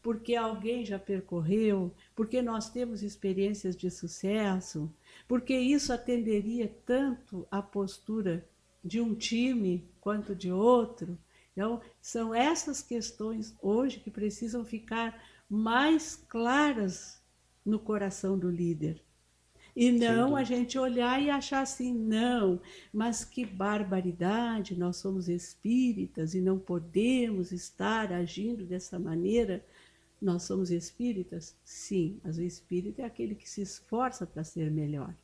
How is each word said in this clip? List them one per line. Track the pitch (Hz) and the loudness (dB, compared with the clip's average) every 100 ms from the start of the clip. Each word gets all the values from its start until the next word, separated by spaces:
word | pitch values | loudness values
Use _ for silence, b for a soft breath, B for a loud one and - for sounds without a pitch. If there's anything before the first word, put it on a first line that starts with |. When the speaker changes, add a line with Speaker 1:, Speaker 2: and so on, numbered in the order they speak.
Speaker 1:
porque | 233 220 - 233 | -2 -4 0 0
alguém | 226 214 214 247 | 0 -4 -4 -4
já | 214 196 | -4 -6
percorreu, | 196 196 190 175 160 208 220 196 180 - b | -4 -4 -2 -4 2 4 4 2 0 -6 b
porque | - 220 254 | -4 -2 0
nós | 240 226 220 | 0 -2 -4
temos | 240 247 214 | -6 -4 -4
experiências | 202 202 196 190 196 208 190 180 | -6 -4 -2 2 0 0 -4 -2
de | 180 | -4
sucesso, | - 170 - 190 214 208 185 180 156 151 - B B B | -4 -10 -6 -2 0 2 0 -2 -6 -6 -8 B B B
porque | 247 247 262 | -2 2 2
isso | 254 285 277 | 4 2 2
atenderia | 240 240 247 220 208 202 240 214 - - | -2 0 0 2 0 0 -2 -2 -4 0
tanto | 247 277 247 - 185 170 | 2 2 -2 -6 -10 -6
à | 196 | -6
postura | - 202 196 - - 220 190 170 - _ _ _ | -4 -4 -4 -6 -6 -2 0 -2 -6 _ _ _
de | 180 214 | -6 -2
um | 233 | 0
time | 208 - 226 247 247 190 175 - _ | 0 0 2 2 2 2 0 -4 _
quanto | - 208 208 | -4 -2 -4
de | 185 180 | -6 -2
outro. | 185 220 247 220 - 175 175 _ b b | 4 6 6 4 -4 -10 -10 _ b b
Então, | - 208 233 B B | -4 -2 -4 B B
são | - 233 226 | -8 -4 -2
essas | 226 277 330 - 277 | 4 4 4 0 -6
questões | - 240 226 - 214 226 214 - | -4 -4 -4 -6 -6 -4 -8 -4
hoje | 196 214 269 - | 2 2 2 -2
que | - | -10
precisam | 208 208 202 233 240 | -4 -4 -2 -6 -6
ficar | 226 226 - 226 226 233 B B B | -6 -8 -6 -4 -4 -6 B B B
mais | 208 220 233 294 320 - - | 0 2 4 6 4 2 -14
claras | - 226 233 269 302 240 202 175 - - _ _ _ _ | -8 -2 2 4 4 4 0 -2 -12 -20 _ _ _ _
no | - 214 | 0 0
coração | 214 214 202 190 190 196 | 2 0 0 -2 0 0
do | 180 | 0
líder. | 175 175 160 151 160 _ _ _ _ _ b b | 0 0 0 -2 -4 _ _ _ _ _ b b
E | - 240 | 4 6
Speaker 2:
Sem | 240 | 6
Speaker 1:
não | 233 226 254 277 | 6 6 4 4
a | |
Speaker 2:
dúvida. | |
Speaker 1:
gente | 254 247 240 262 | 2 0 0 0
olhar | 262 240 240 262 | 0 2 2 2
e | 285 | 2
achar | 277 269 269 | 2 0 0
assim, | 262 - 247 | 0 -2 -2
"Não, | 240 220 220 240 247 202 180 B B B | 0 2 2 4 4 4 2 B B B
mas | 208 226 226 | -2 -2 -2
que | - - 233 | -6 -6 -6
barbaridade, | 185 196 208 196 185 180 175 175 220 240 226 190 180 | -2 -2 0 0 0 0 -2 0 0 0 -2 -4 -2
nós | 180 175 | -2 -2
somos | 196 190 175 | -4 -2 -2
espíritas | 175 - - 208 240 254 220 185 - 160 | -2 -4 -8 0 2 4 0 -4 -4 -2
e | 185 | 2
não | 185 190 | 2 2
podemos | 190 175 165 185 226 254 233 202 175 | 0 -4 0 2 4 4 2 0 -2
estar | 175 - _ 196 220 214 | -4 -10 _ 0 0 0
agindo | 175 170 175 214 240 180 | -2 -2 -2 -4 -4 -4
dessa | 180 - 180 | -6 -6 -6
maneira." | 165 160 180 226 208 180 - b b b b _ | -2 0 2 2 2 -2 -8 b b b b _
Nós | 196 175 | 0 0
somos | 175 190 185 | 0 -2 0
espíritas? | 170 170 - 240 202 180 175 165 - | -2 -4 -4 -2 -2 -6 -8 -12 -20
Sim, | - - - 196 165 208 | -20 -16 -2 0 0 -2
mas | - 165 | -6 -4
o | |
espírita | 175 170 _ 175 190 214 | -4 -6 _ -4 -4 -6
é | |
aquele | 240 - 233 | -10 -6 -6
que | 208 - | -6 -10
se | - | -8
esforça | 196 - _ 226 254 247 175 | -8 -8 _ -2 -2 -2 -8
pra | - | -6
ser | 165 - 156 | -8 -4 -2
melhor. | 156 147 147 135 170 | 0 -2 -4 -6 -12